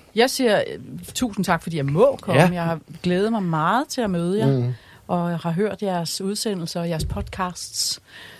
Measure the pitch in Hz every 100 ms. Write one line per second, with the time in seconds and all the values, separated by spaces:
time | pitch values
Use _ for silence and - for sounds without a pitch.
0 | - 214 254 - 247 190 - 73 - 151
1 | 180 - 247 202 185 165 - 160 139 151
2 | 269 - - 143 180 180 165 165 - -
3 | 180 175 214 226 180 160 165 226 311 -
4 | 214 175 170 202 139 135 123 123 - -
5 | - 175 175 165 170 165 208 190 202 180
6 | 165 - 190 208 226 190 165 180 170 160
7 | 151 208 202 - 180 180 - - - -
8 | - - -